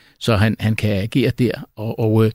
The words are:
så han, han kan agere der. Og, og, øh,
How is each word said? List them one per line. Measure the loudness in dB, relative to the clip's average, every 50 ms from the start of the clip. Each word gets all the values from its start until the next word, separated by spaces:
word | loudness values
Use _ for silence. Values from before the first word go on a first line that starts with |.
| _ _ _ -8
så | -2 0 2
han, | 2 2 2 0 0
han | -2 -2 -2
kan | 0 -2 -2
agere | -2 -2 -2 -2 0 0 0 0
der. | 0 0 0 -2 -2 -4 -10 -16 _
Og, | -10 -8 -8 -4 -2
og, | 0 2 2 4 2
øh, | 2 0